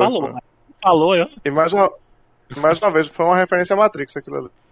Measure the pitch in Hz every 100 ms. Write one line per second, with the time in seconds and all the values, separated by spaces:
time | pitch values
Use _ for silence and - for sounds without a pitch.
0 | 202 220 - 123 - _ _ - 190 160
1 | 170 180 175 - 143 151 160 202 190 -
2 | _ _ _ _ - 127 151 170 208 160
3 | 147 - 170 180 185 180 180 196 214 143
4 | 139 147 - 143 127 _ _